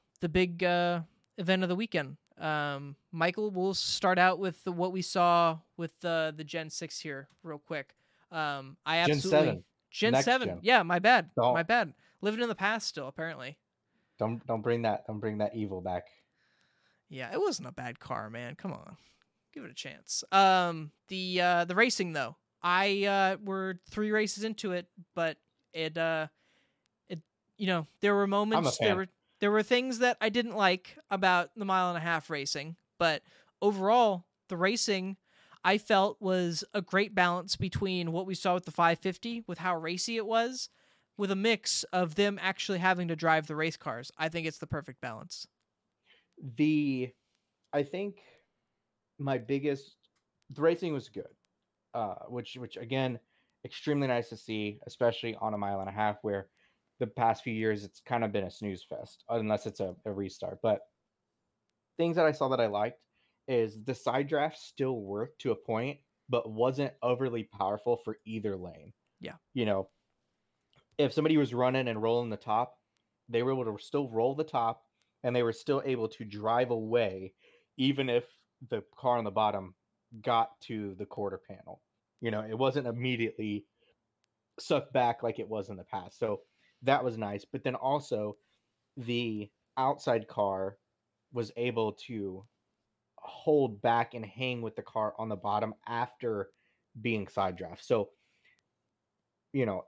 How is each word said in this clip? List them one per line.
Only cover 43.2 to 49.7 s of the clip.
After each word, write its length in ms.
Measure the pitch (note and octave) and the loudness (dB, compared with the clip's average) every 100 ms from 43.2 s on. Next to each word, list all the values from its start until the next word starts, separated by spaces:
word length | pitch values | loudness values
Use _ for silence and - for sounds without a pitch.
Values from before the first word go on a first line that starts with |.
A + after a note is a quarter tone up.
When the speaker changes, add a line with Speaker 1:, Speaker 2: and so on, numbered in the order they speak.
| E3 D#3+ D3+ | 4 2 2
Speaker 1:
the 80 | D3+ | -2
race 200 | E3 - | -2 -4
cars. 360 | D#3 A#2 C3 - | -8 -10 -12 -6
I 120 | D#3+ | -4
think 180 | E3+ D#3+ | -2 -6
it's 120 | D3+ | -8
the 80 | D#3 | -8
perfect 340 | D3+ - B2+ | -8 -8 -12
balance. 460 | B2 A2 - - - _ _ _ _ _ _ _ _ - | -10 -10 -12 -14 -16 _ _ _ _ _ _ _ _ -16
Speaker 2:
The, 760 | C#3 A#2 D3+ D3+ D3 C3 B2 - _ _ _ _ _ | -14 0 4 4 2 0 -4 -8 _ _ _ _ _
I 100 | D3 | -2
think 360 | C#3 F3+ G3+ G3 _ _ _ _ _ _ _ _ _ _ | -2 -4 -6 -8 _ _ _ _ _ _ _ _ _ _
my 200 | C#3 C3 | -2 -2
biggest, 580 | A2 C#3 C#3+ | 0 0 0